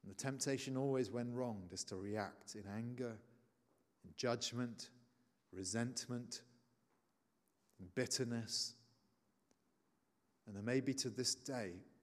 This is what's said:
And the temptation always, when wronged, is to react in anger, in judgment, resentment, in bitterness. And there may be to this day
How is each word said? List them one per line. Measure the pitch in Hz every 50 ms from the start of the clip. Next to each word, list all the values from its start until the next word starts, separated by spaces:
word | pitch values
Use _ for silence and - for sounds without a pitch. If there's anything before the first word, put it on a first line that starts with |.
| -
And | 101 98
the | -
temptation | - 139 135 131 - 143 139 135 - 139 131
always, | 131 135 139 135 131 123 98
when | 107 120 120 120 120
wronged, | 123 127 120 110 98 90 87 98
is | 92 -
to | - 104
react | 92 95 101 104 107 101 90 - - - - -
in | 107 98 101 101
anger, | 110 117 120 123 123 127 117 113 110 - - - - - _ _ _ _ _ _ _ _ _ _ _ -
in | - -
judgment, | - - 123 120 117 120 - - 120 123 120 113 - - - - - - _ _ _ _ _ _ _ _ _
resentment, | - 92 95 92 104 117 117 127 123 - - - 123 120 123 - - - - - - - _ _ _ _ _ _ _ _ _ _ _ _ _ _ _ _ _ _ _ _ _ _ _ -
in | 95 87 -
bitterness. | 127 127 120 - - 131 120 120 117 113 107 - - - - - - - - _ _ _ _ _ _ _ _ _ _ _ _ _ _ _ _ _ _ _ _ _ _ _ _ _ _ _ _ _ _ _
And | 110 101
there | 101 101
may | 117 127 135
be | 127 139 131
to | 135 - 127
this | 107 123 127 - -
day | - - - 135 123 110 92 87 98 - - - -